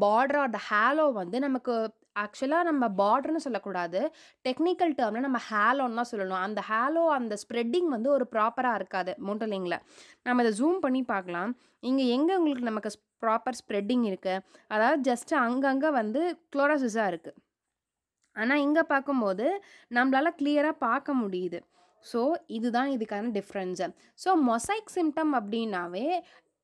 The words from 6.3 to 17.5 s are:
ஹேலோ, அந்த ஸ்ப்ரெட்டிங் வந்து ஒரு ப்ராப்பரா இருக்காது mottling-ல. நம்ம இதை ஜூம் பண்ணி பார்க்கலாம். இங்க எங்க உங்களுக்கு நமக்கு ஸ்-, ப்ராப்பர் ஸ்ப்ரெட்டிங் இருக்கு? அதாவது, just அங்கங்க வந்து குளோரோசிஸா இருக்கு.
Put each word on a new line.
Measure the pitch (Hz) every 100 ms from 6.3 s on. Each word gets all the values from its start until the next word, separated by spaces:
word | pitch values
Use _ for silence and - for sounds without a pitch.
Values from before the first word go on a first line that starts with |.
| 185 190 208 196
ஹேலோ, | 220 254 330 330
அந்த | 277 233 208 -
ஸ்ப்ரெட்டிங் | 233 233 339
வந்து | 349 240 247
ஒரு | 277 254
ப்ராப்பரா | 220 220 240 247
இருக்காது | 214 190 190 180 - 196
mottling-ல. | 214 220 196 180 170 - - - -
நம்ம | 247 247
இதை | 233 208 294
ஜூம் | 370
பண்ணி | 294 262
பார்க்கலாம். | 254 202 185 170 202 247 _ _
இங்க | 233 269
எங்க | 254 247 320 381
உங்களுக்கு | 311 262
நமக்கு | 240 214 214
ஸ்-, | - _ _
ப்ராப்பர் | 226 226 - 240 -
ஸ்ப்ரெட்டிங் | 208 202 247
இருக்கு? | 226 185 190 190 - - -
அதாவது, | 214 233 302 254
just | 240 -
அங்கங்க | 302 233 254 277 269 311
வந்து | 269 214 247 349 320 _ 277
குளோரோசிஸா | 277 302 247 214 202
இருக்கு. | 170 147 - _